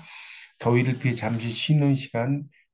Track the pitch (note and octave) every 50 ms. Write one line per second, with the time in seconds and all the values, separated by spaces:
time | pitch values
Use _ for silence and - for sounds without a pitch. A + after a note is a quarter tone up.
0 | - - - - - - - - - - _ - - A#2 A#2+ B2 B2 B2+ B2+ -
1 | - B2+ A#2 - A2 A2 A#2 A2+ A#2 A#2 A#2 - - - D3+ D3+ C#3+ C#3+ C3+ C3+
2 | - - - A#2 A#2 C3+ C#3+ C#3+ C#3+ - _ _ _ _